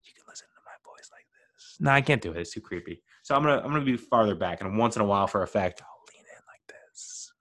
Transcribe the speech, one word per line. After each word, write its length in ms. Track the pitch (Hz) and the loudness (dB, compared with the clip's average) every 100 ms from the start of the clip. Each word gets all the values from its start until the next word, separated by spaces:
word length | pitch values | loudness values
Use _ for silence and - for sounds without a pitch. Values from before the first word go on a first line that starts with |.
You 100 | _ | _
can 120 | _ - | _ -20
listen 200 | - - | -20 -20
to 140 | _ | _
my 140 | - - - | -20 -20 -20
voice 220 | - - | -20 -20
like 140 | - _ | -20 _
this." 440 | _ _ _ - - | _ _ _ -20 -4
No, 100 | 147 | 2
I 120 | 139 | 4
can't 200 | 139 139 | 4 0
do 100 | 95 | 0
it. 60 | 82 | -8
It's 140 | 85 | -8
too 100 | - | -10
creepy. 400 | - 90 82 85 _ _ | -10 -10 -10 -16 _ _
So 120 | - 139 | -2 0
I'm 60 | |
gonna, 200 | 151 135 | 2 2
I'm 100 | 98 | 0
gonna 140 | 151 139 | -2 0
be 120 | 120 | -2
farther 380 | - 123 110 87 | 0 2 4 2
back, 260 | 90 85 | -4 -4
and 160 | 95 104 | -4 0
once 180 | 117 110 | 0 2
in 60 | |
a 40 | 104 | 2
while, 200 | 98 98 | 2 2
for 160 | 101 | 0
effect, 400 | 90 104 92 - | 0 0 -2 -4
I'll 220 | - - - | -20 -20 -20
lean 120 | _ _ | _ _
in 180 | - _ | -20 _
like 320 | - _ - _ | -20 _ -20 _
this. 400 | - - - - 1077 | -20 -18 -16 -18 _